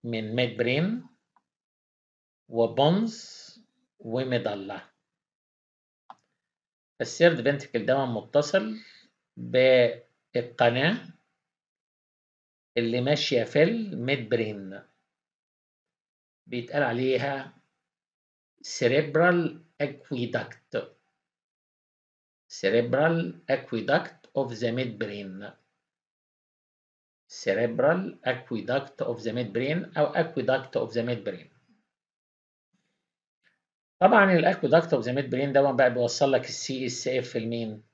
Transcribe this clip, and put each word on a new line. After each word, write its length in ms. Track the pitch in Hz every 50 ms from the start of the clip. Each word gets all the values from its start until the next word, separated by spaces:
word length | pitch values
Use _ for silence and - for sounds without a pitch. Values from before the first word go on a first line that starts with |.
| -
من 300 | 120 117 113 110 107 113
ميد 220 | 123 127 120 -
برين 520 | - 120 120 127 143 170 196 226 247 254 - _ _ _ _ _ _ _ _ _ _ _ _ _ _ _ _ _ _ _ _ _ _ _ _ _ _ _ _
وبونز 920 | 117 117 117 117 117 131 139 151 180 202 226 226 220 - - - - - - - - - _ _ _ _ _ _ _ _
وميدالا. 880 | - 113 113 127 131 131 127 117 98 107 104 101 98 98 101 90 - _ _ _ _ _ _ _ _ _ _ _ _ _ _ _ _ _ _ _ _ _ _ _ _ _ - _ _ _ _ _ _ _ _ _ _ _ _ _ _ _ _ _
السيرد 360 | - - - - 165 170 165 127 113
فنتريكل 420 | 139 143 139 - - - 117 104
ده 200 | 117 131 139 135
متصل 720 | 127 117 107 95 - - 143 151 - - 190 107 110 110 110 - - - - _ _ _ _ _ _ _
بالقناه 1700 | - 120 117 120 127 127 131 127 127 120 113 - - - _ _ _ _ _ _ 123 120 - - - 123 120 120 127 139 165 220 240 - - - _ _ _ _ _ _ _ _ _ _ _ _ _ _ _ _ _ _ _ _ _ _ _ _ _ _ _ _ _ _ _ _
اللي 240 | 120 117 113 117 123
ماشيه 440 | 123 135 151 147 - - 135 120 113
في 180 | - - 147
الميد 680 | 156 185 233 233 220 202 87 - 120 127 139 135 117 107
برين، 540 | 123 110 113 107 104 101 98 95 95 98 - _ _ _ _ _ _ _ _ _ _ _ _ _ _ _ _ _ _ _ _ _ _ _ _ _ _ _ _ _ _ _ _
بيتقال 360 | - 127 123 117 - - 143
عليها 760 | 143 120 117 120 127 131 131 123 131 139 139 135 135 147 - _ _ _ _ _ _ _ _ _ _ _ _ _ _ _ _ _ _ _ _ _
سيريبرال 1040 | - - - - 131 117 131 143 151 143 139 156 170 180 180 175 165 147 - - _ _ _ _
اكويدكت، 1160 | 143 143 - - - - 147 123 120 117 - 120 - - - - _ _ - 110 - - _ _ _ _ _ _ _ _ _ _ _ _ _ _ _ _ _ _ _ _ _ _ _ _ _ _ _ _ _ _ _ _
سيريبرال 960 | - - - 98 107 117 120 120 127 135 151 165 170 165 175 180 - - _ -
اكويدكت 800 | 135 131 - - - 113 110 - 139 180 - - - _ _ - _
اوف 160 | 135 135 135
ذا 180 | 120 104 123 117
ميد 280 | 113 127 131 127 123 104
برين، 520 | 110 104 101 101 101 95 92 95 101 98 - _ _ _ _ _ _ _ _ _ _ _ _ _ _ _ _ _ _ _ _ _ _ _ _ _ _ _ _ _ _ _ _ _ _ _
سيريبرال 960 | - - - - 98 104 120 113 113 113 123 147 170 185 190 - - - -
اكويدكت 760 | 135 123 - - - 123 110 - - 123 139 139 - - -
اوف 180 | 139 - 120 117
ذا 120 | 107 113
ميد 200 | 107 123 123 104
برين 440 | 98 117 127 139 156 180 196 - -
او 80 | 160 147
اكويدكت 720 | - - 175 160 - - 135 117 113 131 127 123 - -
اوف 160 | - - 104
ذا 100 | - 117
ميد 220 | 113 120 123 113 -
برين. 280 | - 90 - - - _ _ _ _ _ _ _ _ _ _ _ _ _ _ _ _ _ _ _ _ _ _ _ _ _ _ _ _ _ _ _ _ _ _ _ _ _ _ _ _ _ _ _ _ _ _ _ _ _ _
طبعًا 340 | 180 202 247 220 196 190
الاكويدكت 600 | 185 165 160 170 196 - - 131 135 165 165 - 156
اوف 100 | 127 107
ذا 80 | 120
ميد 180 | 123 139 139 -
برين 220 | - 127 139 143
ده 200 | 131 139 139 139
بقى 220 | - 240 175 151 -
بيوصل 380 | 123 120 120 - - 147 139
لك 120 | 131 120 -
السي 420 | - - - - - 135 127 131
اس 220 | 120 123 - - 127
اف 280 | 127 131 123 127 -
لمين؟ 480 | 123 110 117 117 117 117 110 110 113 - _